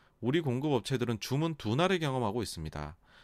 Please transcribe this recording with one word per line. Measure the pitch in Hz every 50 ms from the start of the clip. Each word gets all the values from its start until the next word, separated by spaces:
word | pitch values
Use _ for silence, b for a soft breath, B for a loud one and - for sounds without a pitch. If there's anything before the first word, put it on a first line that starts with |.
| b b b _
"우리 | - 117 135 175 165
공급업체들은 | 143 120 127 139 156 143 120 101 - 135 123 120 117 117 107
주문 | - - 131 143 156 165 160
둔화를 | - - 107 110 135 175 185 196 180
경험하고 | 160 143 131 131 120 104 98 123 104
있습니다. | - - - 78 78 - 76 76 76 82 - B B B B